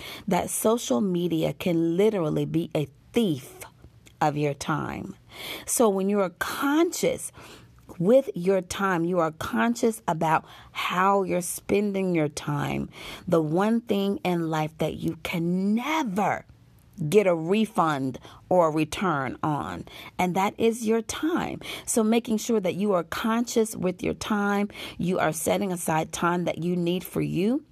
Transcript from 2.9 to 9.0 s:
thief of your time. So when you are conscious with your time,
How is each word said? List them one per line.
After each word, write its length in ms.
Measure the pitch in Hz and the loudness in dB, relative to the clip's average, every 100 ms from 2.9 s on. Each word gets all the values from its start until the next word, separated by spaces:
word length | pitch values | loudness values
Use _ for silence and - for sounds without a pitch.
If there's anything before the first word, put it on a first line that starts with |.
| - - | -8 -4
thief 400 | 233 208 131 - - - - - - - - | 2 2 0 -6 -18 -20 -20 -20 -20 -20 -2
of 180 | 151 147 | 0 2
your 160 | 147 | -2
time. 640 | 143 - 143 127 71 - - - - - - - | -2 -4 -4 -4 -8 -10 -14 -20 -16 -12 -12 -4
So 240 | - 220 | 2 2
when 200 | 196 190 | 2 2
you 120 | 208 | 2
are 100 | 180 - | 0 -2
conscious 920 | - - 285 302 349 - 185 - - - - - - - - - | -6 -2 2 2 2 0 -2 -2 -8 -14 -20 -20 -20 -20 -14 -2
with 300 | 175 262 - | 4 6 4
your 280 | 175 180 190 | 0 0 0
time, 440 | 180 - 196 170 | -2 -2 0 0